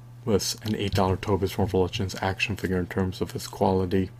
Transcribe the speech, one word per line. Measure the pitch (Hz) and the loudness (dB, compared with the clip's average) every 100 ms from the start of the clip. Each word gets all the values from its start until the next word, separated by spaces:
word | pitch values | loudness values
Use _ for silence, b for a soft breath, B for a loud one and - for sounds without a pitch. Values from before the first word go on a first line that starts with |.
| - - - | -20 -10 0
with | 98 - - 110 | 2 2 -6 -4
an | 107 | -2
eight | 101 | 0
dollar | 104 95 92 | 2 2 2
Toy | - 98 | 2 0
Biz | 92 - | 0 0
Marvel | 92 92 | 2 4
Legends | 90 - 95 - | 2 0 -4 -2
action | 95 95 - 98 | -2 0 -2 -2
figure | 90 92 | 0 0
in | 85 | 0
terms | - 95 90 | 0 -2 -2
of | 107 | -6
its | 95 - | -6 -8
quality | - 98 95 92 95 92 - | 0 2 2 2 2 0 -4